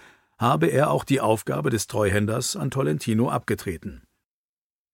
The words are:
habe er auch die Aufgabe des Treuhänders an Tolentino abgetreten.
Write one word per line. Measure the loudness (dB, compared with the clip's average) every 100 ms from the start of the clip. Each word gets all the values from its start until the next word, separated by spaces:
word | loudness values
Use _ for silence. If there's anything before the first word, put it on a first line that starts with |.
| -18 _ _ -2
habe | 2 4 2
er | 2 2
auch | 2
die | 0 0
Aufgabe | 2 0 0 -2 0
des | -2 -2
Treuhänders | 0 2 2 0 -2 -4 -4
an | -4
Tolentino | -2 -2 -2 0 0 0
abgetreten. | -2 -4 -4 -4 -8 -10 -14 -20 _ _ _ _ _ _ _ _